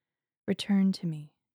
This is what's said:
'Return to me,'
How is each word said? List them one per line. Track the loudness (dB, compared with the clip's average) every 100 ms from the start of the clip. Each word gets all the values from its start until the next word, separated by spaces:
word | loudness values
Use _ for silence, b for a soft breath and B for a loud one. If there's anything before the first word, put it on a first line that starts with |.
| _ _ _ _ -6
'Return | -4 0 2 2
to | 2 -4
me,' | -8 -12 _ _